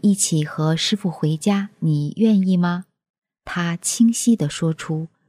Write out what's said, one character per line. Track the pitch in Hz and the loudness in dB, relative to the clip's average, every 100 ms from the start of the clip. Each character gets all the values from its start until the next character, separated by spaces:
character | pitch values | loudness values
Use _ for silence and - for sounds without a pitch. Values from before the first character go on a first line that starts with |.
一 | 208 | 2
起 | 190 - 160 | 2 0 0
和 | 151 - 156 | -2 -2 0
师 | 160 - 208 | 0 -2 -2
父 | 185 | -4
回 | - 156 156 | -2 -2 0
家， | 208 196 202 _ | 0 -2 -4 _
你 | 160 147 147 - | -2 0 -2 0
愿 | 220 202 | 4 4
意 | 185 180 | 4 2
吗？” | 175 180 - _ _ _ _ _ | 0 -2 -8 _ _ _ _ _
她 | - 180 170 170 | -10 -6 -4 -4
清 | - - 233 | -4 2 2
晰 | 226 240 | 2 0
地 | 226 147 | 2 0
说 | - 165 | -2 -4
出 | 160 - 156 160 _ | -4 -6 -6 -8 _